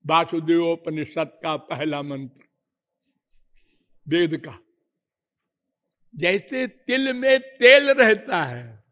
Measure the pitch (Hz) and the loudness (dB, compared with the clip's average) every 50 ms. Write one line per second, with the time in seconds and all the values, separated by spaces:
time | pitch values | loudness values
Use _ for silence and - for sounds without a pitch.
0 | _ 147 156 165 170 165 180 165 156 160 170 170 170 165 170 165 - 170 156 151 | _ 2 0 0 0 0 -6 -6 0 0 0 2 2 0 -4 -4 -6 -10 -8 -8
1 | 147 - - 165 160 139 _ _ - 160 156 143 - - 160 131 151 156 147 143 | -10 -8 -6 -8 -8 -8 _ _ -8 -8 -8 -8 -8 -10 -8 -6 -6 -6 -6 -6
2 | 143 143 139 135 135 127 _ _ _ _ _ _ _ _ _ _ _ _ _ _ | -8 -10 -10 -12 -12 -16 _ _ _ _ _ _ _ _ _ _ _ _ _ _
3 | _ _ _ _ _ _ _ _ _ _ _ _ _ _ _ _ _ _ _ _ | _ _ _ _ _ _ _ _ _ _ _ _ _ _ _ _ _ _ _ _
4 | _ 147 156 170 175 160 160 - - 156 - - _ _ _ _ _ _ _ _ | _ -4 0 0 0 0 -2 -8 -10 -14 -18 -20 _ _ _ _ _ _ _ _
5 | _ _ _ _ _ _ _ _ _ _ _ _ _ _ _ _ _ _ _ _ | _ _ _ _ _ _ _ _ _ _ _ _ _ _ _ _ _ _ _ _
6 | _ _ - 151 160 175 190 202 - - 277 254 262 226 - _ _ - 247 269 | _ _ -10 -4 -2 -2 -2 -2 -4 -6 -6 -6 -6 -6 -8 _ _ -4 -2 -2
7 | 269 269 254 247 262 269 262 262 262 - - - 240 247 269 285 285 277 277 277 | -2 -2 -4 -2 2 2 2 2 2 -8 -4 4 6 8 8 8 6 4 4 4
8 | 247 220 220 208 - - 190 170 151 131 120 120 123 117 113 - _ _ | 4 4 4 0 -2 -4 -4 -4 -4 -4 -8 -12 -16 -18 -20 -20 _ _